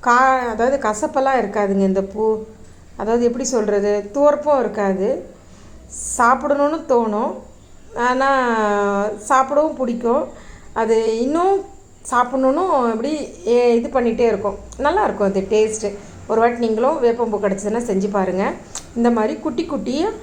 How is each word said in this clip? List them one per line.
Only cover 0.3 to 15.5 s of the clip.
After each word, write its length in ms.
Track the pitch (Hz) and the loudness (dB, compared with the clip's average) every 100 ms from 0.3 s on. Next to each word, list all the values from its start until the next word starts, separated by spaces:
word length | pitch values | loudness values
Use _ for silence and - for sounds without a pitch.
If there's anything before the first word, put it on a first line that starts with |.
| 262 247 | 4 0
அதாவது 240 | 214 247 277 | 0 0 2
கசப்பெல்லாம் 560 | 220 208 311 277 269 262 | -2 -2 -2 0 2 2
இருக்காதுங்க 440 | 208 214 202 196 196 | 0 0 0 2 2
இந்த 140 | 190 196 | 2 -2
பூ. 100 | 214 220 220 220 - - - - - | -2 0 -2 -4 -18 -20 -20 -20 -10
அதாவது 240 | 202 233 240 | -2 2 2
எப்படி 160 | 240 269 | 0 -2
சொல்றது, 380 | 247 208 202 202 208 202 | -2 0 0 2 0 -2
துவர்ப்பும் 460 | 277 294 285 294 285 | 2 4 4 2 2
இருக்காது. 460 | 220 196 202 190 196 302 - - - - - - - - - - | 0 -2 -2 0 0 -2 -6 -20 -20 -20 -20 -20 -18 -14 -10 0
சாப்பிடணும்னு 640 | 240 254 294 285 285 320 320 | 2 2 2 0 0 -2 0
தோணும், 400 | 247 226 208 269 349 - - - - - - 240 | 0 2 -2 -4 -6 -16 -20 -20 -20 -16 -4 -2
ஆனா 200 | 254 269 269 247 226 208 208 202 202 208 208 - | 2 2 2 2 0 0 2 0 0 -2 -4 0
சாப்பிடவும் 480 | 262 262 294 311 294 | 2 4 2 0 0
பிடிக்கும். 440 | 254 196 233 254 - - - - - - | -4 -2 0 0 -2 -10 -20 -20 -12 -4
அது 160 | 220 226 220 220 | 0 2 2 0
இன்னும் 300 | 247 311 359 392 - - - - - | 0 2 2 0 -2 -18 -20 -20 -2
சாப்பிடணும்னு 540 | 240 240 262 262 285 370 302 233 | 0 0 2 2 2 2 2 2
இப்படி, 180 | 220 247 302 269 - 190 | 0 -2 -4 -6 -8 0
ஏ, 20 | 240 240 233 | 4 4 4
இது 100 | 233 262 | 2 0
பண்ணிட்டே 300 | 240 - 233 | 0 2 2
இருக்கும். 260 | 208 202 196 - - 277 | 2 -2 -6 -14 -2 0
நல்லா 180 | 359 392 | 2 0
இருக்கும் 240 | 196 202 | 0 0
அது 100 | 190 190 | 0 0